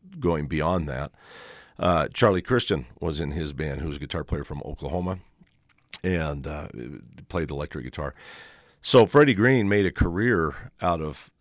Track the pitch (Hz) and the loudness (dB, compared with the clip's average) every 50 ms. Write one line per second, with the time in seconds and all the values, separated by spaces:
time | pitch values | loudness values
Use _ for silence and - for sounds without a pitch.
0 | - - - 85 76 87 82 78 76 69 76 78 76 82 92 92 80 73 67 65 | -20 -20 -10 -4 0 0 0 0 -2 -2 -2 -2 0 0 0 0 -2 -4 -6 -6
1 | 73 73 _ _ - - - - - - - - - - _ - 92 90 87 80 | -8 -10 _ _ -20 -20 -20 -20 -20 -20 -20 -20 -20 -20 _ -2 2 2 4 2
2 | 73 - - - 123 107 95 92 - - 123 123 - - 101 80 62 - - - | 2 0 0 2 4 4 4 2 0 0 0 0 0 0 -2 -4 -4 -8 -12 -8
3 | 85 85 76 73 82 73 73 82 80 73 71 65 78 76 69 71 76 80 71 71 | -6 -4 -4 -4 -4 -4 -4 -4 -6 -6 -6 -6 -6 -6 -6 -6 -6 -6 -8 -8
4 | 73 69 - 85 76 - - 76 71 - 76 71 - - 82 - - - 73 90 | -8 -8 -8 -8 -6 -4 -6 -6 -6 -6 -10 -12 -10 -10 -10 -10 -8 -6 -4 -4
5 | 90 90 95 92 - _ _ _ - _ _ _ _ _ _ _ _ _ - - | -4 -4 -6 -6 -10 _ _ _ -20 _ _ _ _ _ _ _ _ _ -14 -6
6 | - 92 92 85 80 76 73 71 67 78 73 73 - - - - 60 62 73 - | -4 -2 0 0 0 -2 -4 -6 -6 -8 -8 -8 -10 -10 -12 -12 -12 -12 -12 -14
7 | - - - - - - - 90 80 73 73 71 73 73 - 76 60 62 - - | -16 -20 -20 -20 -14 -6 -4 -4 -4 -4 -4 -6 -6 -6 -8 -10 -10 -10 -8 -8
8 | 76 69 - - - - - - - - - - _ _ _ _ - - - 127 | -8 -8 -8 -12 -18 -20 -20 -20 -20 -20 -20 -20 _ _ _ _ 0 6 8 8
9 | 110 92 - 147 151 143 113 95 107 127 135 123 104 98 104 104 98 90 78 - | 8 8 8 6 6 6 6 4 4 4 4 4 4 4 4 4 4 2 2 0
10 | - 90 82 92 110 123 117 87 80 78 - - - - - - - 90 87 82 | 0 0 0 0 0 2 2 2 0 0 -4 -6 -14 -16 -10 -4 -2 0 0 0
11 | 78 76 73 - - - _ _ | -2 -6 -8 -10 -16 -20 _ _